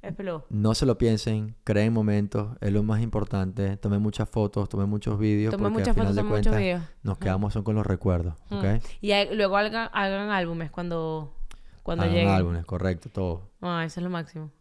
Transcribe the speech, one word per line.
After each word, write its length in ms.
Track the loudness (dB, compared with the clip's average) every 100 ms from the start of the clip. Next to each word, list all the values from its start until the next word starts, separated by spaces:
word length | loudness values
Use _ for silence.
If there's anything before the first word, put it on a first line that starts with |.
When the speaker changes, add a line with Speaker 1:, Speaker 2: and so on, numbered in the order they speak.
Speaker 1:
es 100 | -10
peludo. 300 | -8 -8 -8 -6
Speaker 2:
No 240 | 0 2
se 100 | 4
lo 140 | 2 4
piensen, 560 | 2 2 0 -4 -4 -10
creen 280 | 0 2 4
momentos, 640 | 2 2 2 0 -2 -4 -4
es 100 | 0
lo 100 | 2
más 180 | 2 0
importante. 760 | 0 -2 -2 -2 -2 -2 -4 -2
Tomen 240 | 0 0
muchas 260 | 0 -2 -4
fotos, 400 | 0 0 0 -4
tomen 200 | -2 -2
muchos 280 | -2 -2 0
vídeos, 340 | 2 2 2
Speaker 1:
Tomen 200 | 0 0
Speaker 2:
porque 80 | 0
Speaker 1:
muchas 80 | 2
Speaker 2:
al 60 |
final 120 | 4 4
Speaker 1:
fotos, 80 | 2
Speaker 2:
de 60 |
Speaker 1:
tomen 140 | 2 2
muchos 120 | 4
Speaker 2:
cuentas 80 | 4
Speaker 1:
videos. 220 | 2 -2 -6 -8
Speaker 2:
nos 100 | -6
Speaker 1:
Ajá. 60 | -2
Speaker 2:
quedamos 320 | 0 0 0
son 80 | -2
con 100 | 0 0
los 100 | 0
recuerdos, 480 | 0 2 2 0 -6 -8
Speaker 1:
Ujú. 80 | -2
Speaker 2:
¿ok? 60 | 2 2 0 -6
Speaker 1:
Y 120 | 0
ha-, 200 | 2 2
luego 240 | 2 2 4
hagan, 320 | 2 -2 -4
hagan 380 | -2 0 0 0
álbumes 400 | 0 0 -4 -6
cuando, 640 | -6 -4 -2 -2 -4 -8 -8 -8 -8 -18 -14
cuando 220 | -6 0
Speaker 2:
Hagan 100 | 2
Speaker 1:
lleguen. 160 | 4 4
Speaker 2:
álbumes, 300 | 4 2 -2 -4
correcto, 420 | -2 -2 -2 -6
todo. 400 | -4 -2 -4 -8 _
Speaker 1:
Ah, 220 | -6 -4 -4
eso 140 | -6
es 40 |
lo 60 | -6
máximo. 400 | -6 -8 -12 -14 _